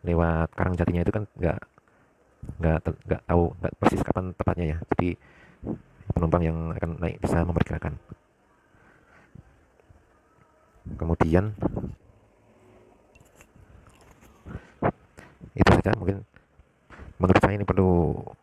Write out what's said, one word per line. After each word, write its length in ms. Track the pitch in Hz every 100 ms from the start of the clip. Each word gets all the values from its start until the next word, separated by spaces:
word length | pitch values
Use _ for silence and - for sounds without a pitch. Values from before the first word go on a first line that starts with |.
lewat 480 | 90 85 85 80 80
Karangjatinya 500 | - 87 85 87 87
itu 140 | 87 -
kan 80 | 104 -
nggak, 200 | 85 - - _ _ _ _ _ _ _ - -
nggak 180 | 82 80
te-, 160 | - - -
nggak 140 | -
tahu, 200 | - 87 85 87
nggak 180 | 92 -
persis 220 | - 95
kapan 220 | - - 92 90
tepatnya, 300 | - 85 82 80
ya. 20 | -
Jadi, 180 | - 87 - _ - - _ - - - _ -
penumpang 320 | - 82 87
yang 140 | 82 82 80 80
akan 240 | 82 82
naik 180 | 85 -
bisa 180 | - 85 82
memperkirakan. 480 | 82 - 80 - 76 - - _ _ _ _ _ _ _ _ _ - _ - - _ _ _ _ _ _ _ _ _ _ _ _ _ - -
Kemudian, 560 | 82 85 82 85 107 104 - - - - _ _ _ _ _ _ _ - _ _ _ _ _ _ - - - - - _ - - - - - - - _ - - _ - - - - -
itu 160 | -
saja 240 | 80 - -
mungkin. 240 | 87 98 - _ _ _ _ _ _ - - -
Menurut 240 | 92 92
saya 160 | - 101
ini 80 |
perlu 560 | 98 92 92 87 76 - - -